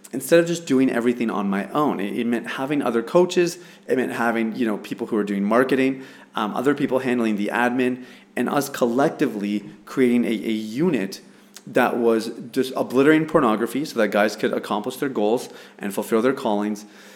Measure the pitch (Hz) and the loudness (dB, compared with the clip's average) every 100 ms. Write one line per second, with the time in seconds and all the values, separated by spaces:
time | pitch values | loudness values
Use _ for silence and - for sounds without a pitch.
0 | - 120 - 170 170 170 - 131 131 120 | -10 -8 2 4 4 -2 0 2 4 2
1 | 120 120 117 98 98 98 - 143 147 87 | 0 0 0 -2 0 -2 -2 0 0 0
2 | 101 101 117 117 - - 135 147 123 117 | -4 -4 -2 -2 -4 -6 -4 -2 0 0
3 | 113 175 180 180 175 - - - - 131 | 2 2 4 2 0 -2 -14 -14 -2 0
4 | 120 117 117 113 113 110 113 98 - - | 0 0 0 0 -2 -2 -2 -2 -6 -10
5 | 117 110 101 101 101 113 135 135 131 135 | -4 -2 0 0 2 4 4 2 0 -2
6 | - - - - 107 98 131 143 135 127 | -10 -20 -12 -6 -4 0 0 0 0 0
7 | 131 123 113 104 101 110 120 127 123 127 | 0 0 0 0 -2 0 0 2 0 -2
8 | 123 - - - 123 143 139 - 120 120 | -8 -20 -10 -4 -2 0 -2 0 0 2
9 | 156 160 139 107 101 104 156 - - - | 0 0 -2 -2 -2 -4 -6 -14 -6 2
10 | 127 120 110 110 113 110 110 117 180 131 | 4 4 2 -2 -2 -4 -4 -2 0 0
11 | 98 - - - - - - 127 120 123 | -2 -8 -18 -20 -20 -20 -4 2 2 2
12 | 117 113 107 - 123 131 127 - 113 123 | 2 2 0 -8 -6 -4 -2 -2 -2 4
13 | 139 156 160 165 123 107 113 135 156 117 | 6 4 4 2 2 2 0 -4 -4 0
14 | 104 104 107 - 120 120 - 107 117 - | 2 4 2 0 -2 -2 -4 -4 -4 -4
15 | 143 120 104 123 - - - - 101 98 | -4 0 0 0 -2 -16 -20 -10 -8 -6
16 | 101 113 123 135 120 104 104 104 - - | -2 2 2 0 0 0 -2 -4 -10 -20
17 | - | -20